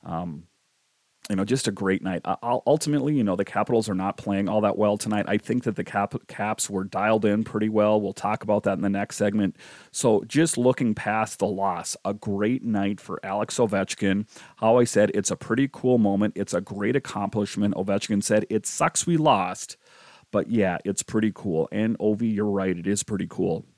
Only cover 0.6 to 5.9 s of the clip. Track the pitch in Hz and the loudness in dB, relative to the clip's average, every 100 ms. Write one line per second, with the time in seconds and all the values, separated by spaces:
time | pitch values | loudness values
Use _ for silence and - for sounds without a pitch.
0.6 | _ _ _ _ _ _ - 98 98 131 | _ _ _ _ _ _ -4 -2 0 0
1.6 | - 98 98 95 95 90 - - 117 127 | 0 -2 0 0 0 -4 -4 -4 -2 0
2.6 | - 156 - 147 139 147 104 92 98 104 | 2 2 2 0 2 2 2 0 -2 -2
3.6 | 107 117 107 95 95 - - 98 101 107 | 2 2 2 -2 -2 -4 -2 -2 2 2
4.6 | 104 - 104 104 - 104 98 107 - 120 | 2 2 2 2 0 -2 0 -2 0 -2
5.6 | 123 101 90 | -2 -4 -4